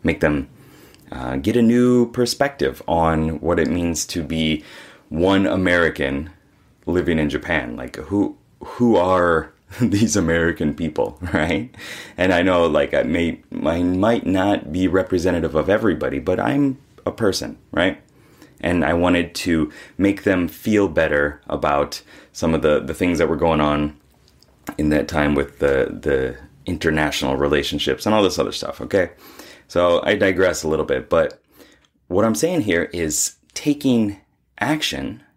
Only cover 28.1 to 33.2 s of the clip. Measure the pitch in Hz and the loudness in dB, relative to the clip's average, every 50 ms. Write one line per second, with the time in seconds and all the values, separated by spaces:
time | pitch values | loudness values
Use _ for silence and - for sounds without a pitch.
28.1 | 107 107 101 90 - 85 64 50 - - - - - - - - - 98 87 - | 2 4 2 2 2 0 -2 -4 -4 -8 -8 -10 -10 -10 -8 -2 0 0 0 0
29.1 | - - - - - - - - - - _ _ - 87 87 87 87 - - 82 | -6 -20 -20 -20 -20 -20 -20 -20 -20 -20 _ _ 0 2 4 4 4 2 2 0
30.1 | 107 98 107 95 92 87 92 90 82 - - 78 78 78 78 76 69 65 64 - | 2 2 2 0 2 2 2 2 2 -2 -2 -2 -2 -2 0 -2 -2 -4 -2 0
31.1 | 87 82 78 - - _ _ _ _ - - - - _ _ _ _ _ _ _ | 2 2 2 0 -4 _ _ _ _ -20 -20 -20 -20 _ _ _ _ _ _ _
32.1 | 87 95 104 113 110 110 156 165 185 165 107 107 85 85 80 - - 87 82 78 | 0 2 2 2 2 0 0 0 0 0 0 0 0 0 0 -2 -4 -4 -4 -4
33.1 | 76 - | -2 -4